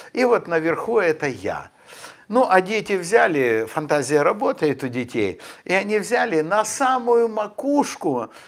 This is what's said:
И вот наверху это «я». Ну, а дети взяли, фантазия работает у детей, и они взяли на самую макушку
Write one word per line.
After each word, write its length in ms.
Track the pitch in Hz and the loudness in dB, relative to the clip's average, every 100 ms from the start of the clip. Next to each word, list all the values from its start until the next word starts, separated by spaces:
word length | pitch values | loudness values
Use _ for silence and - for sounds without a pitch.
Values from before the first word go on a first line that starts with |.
| - | -8
И 140 | - 247 | 0 2
вот 240 | 208 170 | 2 0
наверху 500 | 165 160 156 - 226 | 0 0 -2 0 2
это 280 | 175 156 147 | 2 0 -4
«я». 420 | 104 95 80 - _ - - - - - | -4 -6 -6 -10 _ -20 -20 -20 -18 -2
Ну, 160 | 226 262 | 2 4
а 100 | 185 | 4
дети 320 | 185 220 196 196 | 4 -2 -2 -4
взяли, 680 | 175 233 226 147 123 110 110 | 2 2 4 2 2 2 -2
фантазия 500 | 156 151 151 127 147 | -4 0 0 2 2
работает 600 | 160 208 262 - 151 131 | 2 0 -2 0 -2 -2
у 60 | 131 | -4
детей, 500 | 120 120 120 98 87 - - | -6 -4 -2 -2 -4 -14 -12
и 100 | - | -2
они 240 | 185 202 214 | -2 0 -2
взяли 440 | 185 240 240 160 | 0 0 0 0
на 240 | 156 208 214 | 0 0 0
самую 640 | - 262 262 240 233 226 | -2 0 0 2 2 2
макушку 1000 | 214 208 - 277 285 240 - 170 127 110 - | -2 -8 -6 0 0 0 -2 -4 -4 -6 -12